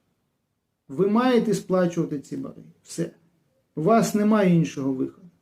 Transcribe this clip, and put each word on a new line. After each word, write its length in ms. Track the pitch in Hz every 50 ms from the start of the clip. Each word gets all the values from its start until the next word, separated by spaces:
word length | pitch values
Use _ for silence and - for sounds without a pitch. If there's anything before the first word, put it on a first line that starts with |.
| _ _ _ _ _ _ _ _ _ _ _ _ _ _ _ _ _ -
ви 200 | 135 139 190 202
маєте 460 | 208 233 254 262 247 226 - 220 196
сплачувати 640 | 170 - - 185 185 180 170 170 170 156 139 156 135
ці 180 | - - - 135
борги. 260 | 135 - - - - - - _ _
Все. 280 | - - - 170 - - _ _ _ _ _ _ _ _ _ _ _ _
У 60 | 151
вас 340 | 156 190 226 226 - - -
немає 400 | 208 208 214 220 214 196 180 175
іншого 380 | 165 151 135 - 147 131 135 131
виходу. 340 | 127 135 - - _ - - _ _